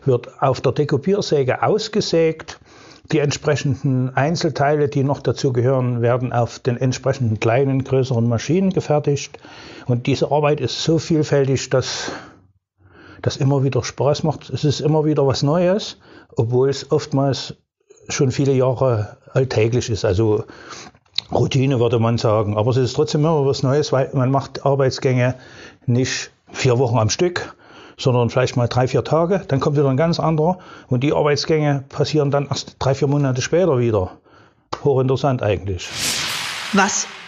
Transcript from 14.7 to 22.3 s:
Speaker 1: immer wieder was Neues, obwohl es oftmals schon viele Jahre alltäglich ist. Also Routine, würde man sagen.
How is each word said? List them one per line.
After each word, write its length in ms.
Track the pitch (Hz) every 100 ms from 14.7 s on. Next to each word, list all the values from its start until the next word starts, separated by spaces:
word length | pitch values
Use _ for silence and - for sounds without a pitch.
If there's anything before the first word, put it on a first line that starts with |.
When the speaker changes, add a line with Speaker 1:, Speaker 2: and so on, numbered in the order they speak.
| -
Speaker 1:
immer 260 | 151 156 151
wieder 220 | 147 139
was 160 | 131
Neues, 560 | 143 165 175 202 - - - - - -
obwohl 340 | 113 123 135
es 220 | 139 -
oftmals 680 | 156 147 135 139 131 - - _ _ _ - -
schon 220 | - 139
viele 220 | 113 139
Jahre 640 | 131 127 120 135 113 101 - -
alltäglich 580 | - 131 - 110 120 113
ist. 120 | 107
Also 420 | 110 95 113 107 - - - - - _ _ - -
Routine, 480 | - 120 139 135 135
würde 180 | 117 120
man 200 | 113 117
sagen. 400 | 123